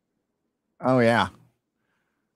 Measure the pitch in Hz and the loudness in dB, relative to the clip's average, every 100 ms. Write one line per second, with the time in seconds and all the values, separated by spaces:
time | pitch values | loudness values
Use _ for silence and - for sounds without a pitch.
0 | _ _ _ _ _ _ _ - 123 127 | _ _ _ _ _ _ _ -8 -2 0
1 | 117 117 92 - _ _ _ _ _ _ | 2 0 -2 -8 _ _ _ _ _ _
2 | _ _ _ | _ _ _